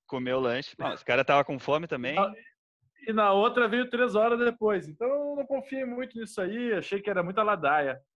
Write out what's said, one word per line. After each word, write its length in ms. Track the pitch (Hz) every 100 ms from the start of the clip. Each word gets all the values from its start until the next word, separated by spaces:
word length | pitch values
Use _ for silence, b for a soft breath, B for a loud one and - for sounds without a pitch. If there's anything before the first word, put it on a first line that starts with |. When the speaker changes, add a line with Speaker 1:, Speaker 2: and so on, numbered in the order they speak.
| _
Speaker 1:
Comeu 300 | 131 127 131
o 20 |
lanche. 340 | 127 120 139 -
Não, 140 | 151
esse 100 | -
cara 220 | - 127 135
tava 180 | 143
com 160 | 143 139
fome 260 | - 151 170
também. 280 | 135 123
Speaker 2:
E 20 | 156
na, 180 | 208 220 - _ _ _ _ _ -
e 40 |
na 200 | 220 208
outra 340 | 196 226 247 226
veio 220 | 240 247
três 260 | 240 247 208
horas 240 | 226 233
depois. 480 | 240 240 214 202 151
Então, 180 | 151 240
eu 300 | 285 285 285
não 100 | 277
confiei 380 | 269 269 269
muito 340 | 254 240 254 226
nisso 220 | 220 -
aí. 320 | 185 220 240
Achei 300 | 202 - 196
que 80 | 202
era 120 | 185
muita 220 | 175 196
ladaia, 580 | 214 196 147 151 139 131 _